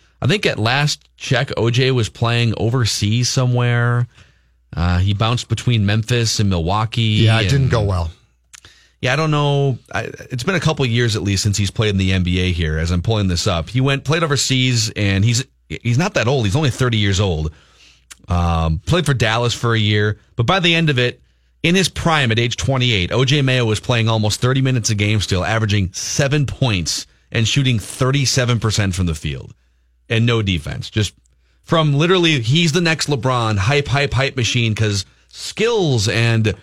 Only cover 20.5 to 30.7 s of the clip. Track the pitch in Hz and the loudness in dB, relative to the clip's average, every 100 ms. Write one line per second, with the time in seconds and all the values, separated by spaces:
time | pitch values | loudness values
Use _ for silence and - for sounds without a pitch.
20.5 | 190 175 165 160 127 123 - _ _ _ | 2 2 2 2 2 0 -4 _ _ _
21.5 | _ 165 190 180 - 170 156 123 113 120 | _ 0 2 0 -2 0 2 2 0 -2
22.5 | - - 131 123 104 87 113 131 147 131 | -2 -2 0 2 2 0 0 2 2 2
23.5 | 127 113 104 - 120 113 110 107 - 127 | 0 0 0 0 0 2 0 0 0 0
24.5 | 135 131 127 110 104 104 107 - 90 85 | 2 0 0 -2 0 0 0 0 -2 0
25.5 | 113 110 104 90 - - - 139 151 131 | 0 0 0 -2 -6 -6 -2 0 0 -2
26.5 | - 131 95 78 - - _ _ 117 113 | -2 -2 -2 -4 -8 -10 _ _ -2 0
27.5 | 147 131 113 - - 131 143 127 131 120 | 0 0 -2 -4 -4 -2 0 0 0 0
28.5 | 117 110 104 98 87 87 78 78 65 - | 0 0 0 -2 -2 -2 -4 -6 -8 -12
29.5 | - _ _ _ _ - 113 117 117 98 | -20 _ _ _ _ -4 0 2 2 0
30.5 | 85 73 | -2 -4